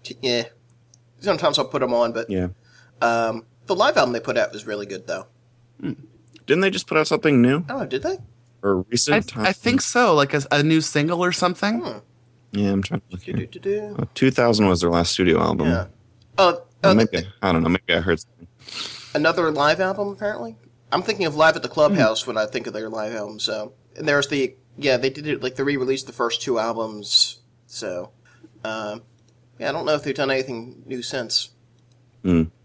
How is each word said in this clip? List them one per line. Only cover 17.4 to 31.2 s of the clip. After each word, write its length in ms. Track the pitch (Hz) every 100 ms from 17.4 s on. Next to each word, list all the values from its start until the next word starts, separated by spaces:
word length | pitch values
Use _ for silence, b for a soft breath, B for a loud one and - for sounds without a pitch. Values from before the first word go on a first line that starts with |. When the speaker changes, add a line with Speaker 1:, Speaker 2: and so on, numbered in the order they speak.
Speaker 2:
I 80 | 98
don't 100 | 82
know. 60 | 82
Maybe 240 | 87 -
I 60 | 85
heard 180 | 85 82
something. 280 | - _ 85 _ B B B B B
Speaker 1:
Another 380 | 151 160 170 165
live 280 | 151 147 165
album, 280 | 185 196 202
apparently? 460 | 202 208 220 233 226 _ _ _
I'm 80 | 160
thinking 220 | 190 196 170
of 100 | 147
Live 180 | 160 156
at 60 |
the 80 | 139
Clubhouse 540 | - 151 196 110 110
Speaker 3:
Hmm. 80 | -
Speaker 1:
when 60 | 113
I 80 | 107
think 200 | 127 113
of 60 |
their 160 | 107 110
live 240 | 110 107 113
album, 240 | 104 107
so. 320 | - 110 107 _ _ -
And 100 | 151
there's 220 | 143 139
the, 280 | 143 131 - _ -
yeah, 200 | 139 127
they 120 | 135
did 160 | 143 151
it, 160 | 139
like, 140 | 131 -
they 80 |
re-released 420 | 139 139 127 135 113
the 40 |
first 300 | - 117 -
two 180 | 143 117
albums, 800 | 113 113 110 107 101 - - - _ _ _
so. 440 | - 107 90 95 _ b b b _ 110
Um, 380 | 110 107 107 _ _ _ _ _ _
yeah, 120 | -
I 20 |
don't 140 | 151 143
know 80 |
if 100 | 147
they've 100 | 147
done 160 | 135 135
anything 540 | 131 131 117 120 - 123
new 160 | 123
since. 500 | 120 139